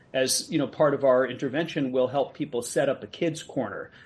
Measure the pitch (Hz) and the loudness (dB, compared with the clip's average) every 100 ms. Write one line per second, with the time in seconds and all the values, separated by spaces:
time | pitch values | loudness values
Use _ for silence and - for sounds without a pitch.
0 | - 135 131 - - 160 131 - 151 139 | -6 0 2 0 0 -2 -2 2 2 4
1 | 135 127 127 123 139 139 170 165 135 127 | 4 6 4 -2 -4 -2 -2 -2 0 2
2 | 127 139 127 - 147 120 120 160 139 131 | 2 0 -2 -4 -6 -4 -2 0 0 0
3 | 104 - 170 151 - 143 107 95 - - | -6 -4 -4 -4 -6 -4 -4 -6 -12 -16